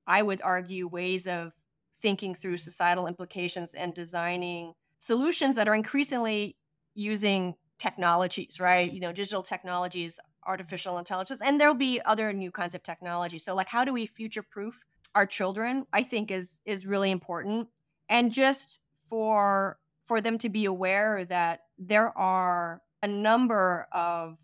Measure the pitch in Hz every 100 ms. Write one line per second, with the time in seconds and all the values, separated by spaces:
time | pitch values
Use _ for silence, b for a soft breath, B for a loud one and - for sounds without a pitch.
0 | - 190 208 190 - 185 180 185 175 175
1 | 180 185 180 175 170 _ _ _ _ _
2 | 214 196 196 175 190 175 160 - 175 180
3 | 175 175 180 190 175 180 170 - 180 170
4 | 170 180 170 180 175 170 170 - _ _
5 | - 233 302 - 269 233 214 214 214 277
6 | 285 247 226 208 208 - _ _ _ 214
7 | 208 214 208 196 180 165 _ - - -
8 | 175 170 185 - - - 180 180 175 185
9 | 175 175 196 202 - 185 185 180 180 175
10 | 170 - - _ - 190 165 175 190 175
11 | 175 185 190 269 254 285 294 247 262 247
12 | - 214 214 196 185 - 175 175 - 165
13 | 175 175 175 165 - 190 185 233 262 247
14 | 214 - 220 220 - 202 214 - _ _
15 | - 208 202 - 190 196 233 269 - 208
16 | 254 226 214 190 180 - 208 196 190 196
17 | 196 185 - 170 196 226 226 _ _ _
18 | - 233 240 247 269 269 - - _ _
19 | - 226 220 214 202 196 196 - _ _
20 | - 226 226 226 233 208 196 185 185 196
21 | 214 202 175 180 170 170 _ - 185 214
22 | 226 - 185 185 180 175 170 165 _ -
23 | 202 202 214 233 247 214 185 170 - 180
24 | 170 170 165 160